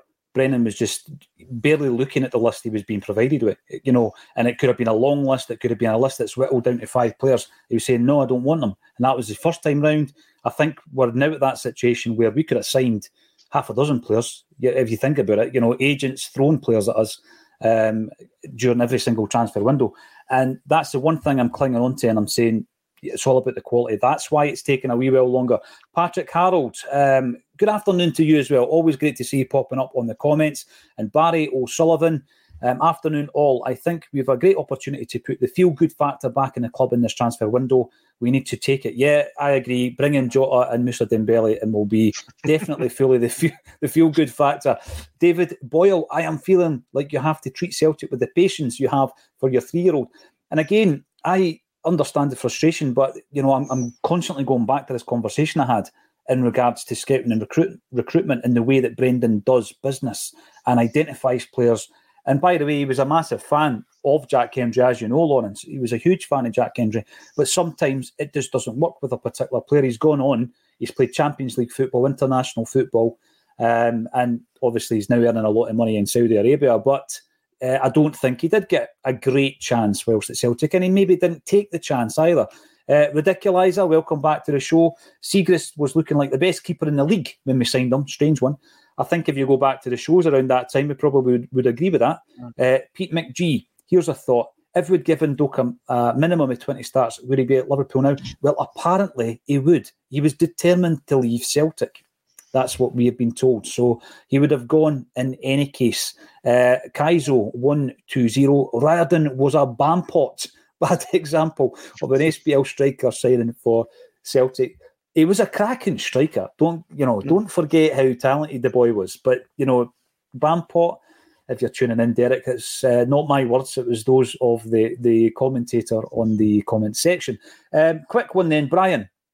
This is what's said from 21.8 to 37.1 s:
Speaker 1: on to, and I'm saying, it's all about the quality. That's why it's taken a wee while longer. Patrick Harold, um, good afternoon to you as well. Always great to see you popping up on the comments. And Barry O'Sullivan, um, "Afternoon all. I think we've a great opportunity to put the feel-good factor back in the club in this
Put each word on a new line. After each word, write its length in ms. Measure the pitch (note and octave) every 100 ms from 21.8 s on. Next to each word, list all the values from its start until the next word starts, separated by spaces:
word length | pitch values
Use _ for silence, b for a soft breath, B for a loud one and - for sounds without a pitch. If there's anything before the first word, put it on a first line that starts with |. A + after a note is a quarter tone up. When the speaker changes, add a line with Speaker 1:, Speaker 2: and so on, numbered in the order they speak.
Speaker 1:
on 160 | B2+ C#3
to, 120 | A#2
and 100 | A2
I'm 100 | G#2
saying, 380 | - A#2 A2+ - _ _ _
it's 280 | - - -
all 100 | C3
about 160 | B2+
the 60 | A#2+
quality. 360 | - A#2+ A#2+ G#2
That's 320 | B2 D3+ -
why 180 | D3+ D3
it's 140 | B2
taken 300 | - C3+ C3+
a 60 | A#2+
wee 120 | C3
while 220 | C3 B2+
longer. 300 | B2+ B2 A#2 B B B
Patrick 340 | - E3+ F#3+ D3+
Harold, 460 | E3 F#3 F3+ B2+ - -
um, 460 | C#3 C#3 C3+ C3 A#2+ _ -
good 120 | G#3
afternoon 440 | G#3 - F3+ F3
to 100 | -
you 160 | D#3 D#3
as 100 | B2+
well. 140 | C#3
Always 320 | B2 D#3+ E3 C#3
great 180 | D3+ B2+
to 80 |
see 140 | B2 C#3
you 80 | C3
popping 320 | C#3 B2 C3
up 140 | C3
on 140 | C3 A#2+
the 80 | C3
comments. 480 | D3 D3 D#3 D3 - b b -
And 140 | G#2+
Barry 360 | D3 E3 E3 D3+
O'Sullivan, 720 | C3 B2 - E3 D#3+ E3 D#3 b b b b
um, 220 | B2 B2
"Afternoon 460 | D#3 D#3+ D#3+ D3+ D3
all. 280 | D3 D3 B2+
I 100 | B2+
think 340 | B2+ - E3+ -
we've 160 | C#3 C3
a 80 | B2+
great 200 | F3+ F#3+
opportunity 500 | D3 C3 - C#3 A#2
to 140 | A#2+
put 180 | - -
the 80 | B2
feel-good 460 | - F3+ D3 D#3+
factor 360 | - C#3+ - C3
back 280 | A#2+ C3+ -
in 80 |
the 60 | A#2+
club 220 | - B2+
in 100 | A#2+
this 120 | A#2